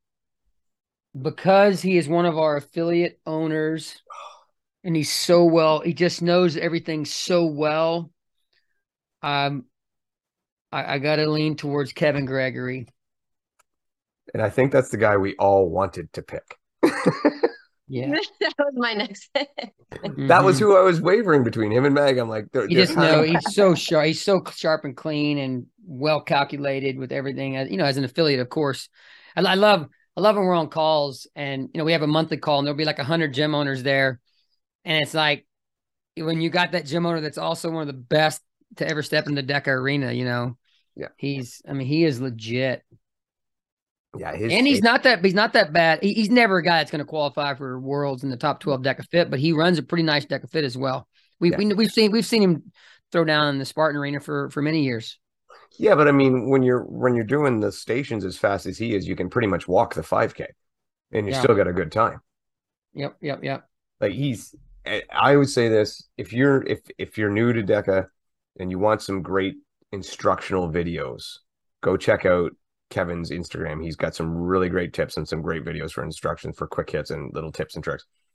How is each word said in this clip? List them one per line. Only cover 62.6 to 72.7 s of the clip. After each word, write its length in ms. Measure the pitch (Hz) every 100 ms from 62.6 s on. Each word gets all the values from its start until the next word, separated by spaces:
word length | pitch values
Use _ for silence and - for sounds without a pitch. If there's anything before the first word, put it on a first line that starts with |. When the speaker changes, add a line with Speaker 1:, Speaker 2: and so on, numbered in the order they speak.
| _ _ _
Speaker 1:
Yep, 240 | - 143 -
yep, 240 | 147 135
yep. 240 | 139 135 - _ _ _
Speaker 2:
Like, 120 | 104
he's, 420 | 95 143 110 - - - - -
I, 160 | 104 -
I 240 | - 120 143
would 140 | 139
say 180 | 127 117
this, 400 | 110 107 - - -
if 160 | 101
you're, 300 | 117 139 135 -
if, 140 | - - -
if 220 | - -
you're 120 | 104
new 220 | 101 120
to 100 | 113
deca 440 | 98 104 98 95 92 _ _ _ _ -
and 120 | 92
you 80 | 92
want 240 | 107 110
some 180 | - 98
great 360 | 80 95 95 95 _ _ _
instructional 800 | 101 87 - 104 90 - 95 87
videos, 640 | 85 85 82 67 60 - - _ _ _ _
go 160 | - 95
check 260 | - 104
out 280 | 95 90 85 - _